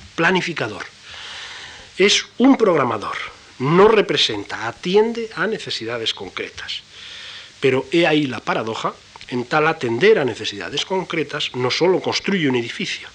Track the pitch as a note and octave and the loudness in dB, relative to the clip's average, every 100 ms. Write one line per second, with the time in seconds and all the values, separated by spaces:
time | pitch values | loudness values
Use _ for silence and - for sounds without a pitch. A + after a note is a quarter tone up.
0 | - - E3+ F#3 F3 D#3 A#2 G2 - - | -10 -2 2 2 -2 -4 -6 -8 -14 -18
1 | - - - - - - - - - - | -20 -18 -16 -14 -14 -16 -18 -18 -8 2
2 | G3+ - - - C4 C4 G#3+ D#3 B2 G#2+ | 4 2 -2 4 4 6 4 4 2 -2
3 | F#2+ - - - - - C3+ F3 G#3+ G#3+ | -6 -8 -10 -14 -20 -4 2 6 8 6
4 | F3 C#3+ - G#2 G2+ - A2 - F3+ G3+ | 2 0 0 -2 -8 -8 -8 -6 0 2
5 | A3+ A#3 A3 D#3+ F#3+ G3+ B2+ - A2+ A#2+ | 2 -2 -6 -4 -4 -4 -6 -8 -6 -4
6 | A2 - F#2 - F#2+ - - - - - | -4 -6 -8 -10 -10 -12 -12 -12 -14 -20
7 | - - - - - - C3+ B2+ C3 E3+ | -18 -18 -18 -18 -20 -2 2 2 2 2
8 | E3+ D#3 C#3 A2 - F3+ A2+ G#2+ F3+ - | 4 4 0 -2 -4 -4 -4 -4 -6 -8
9 | - - - B2 A#2+ D#3 D#3 D#3+ B2 A#2 | -16 -20 -6 -6 0 2 2 0 -2 4
10 | G3 G3 C#3 C3 G#2+ G2+ F2 C#3 - F#3+ | 6 6 4 -2 -8 -8 -6 -6 -2 -4
11 | E3 E3 C#3+ D3 - B2+ B2 - F3 E3 | -2 -4 -4 -6 -6 -2 -2 2 2 2
12 | B2 - - G3 C#3+ B2 A#2 - - - | 0 -4 0 0 2 0 -2 -6 -8 -8
13 | - | -12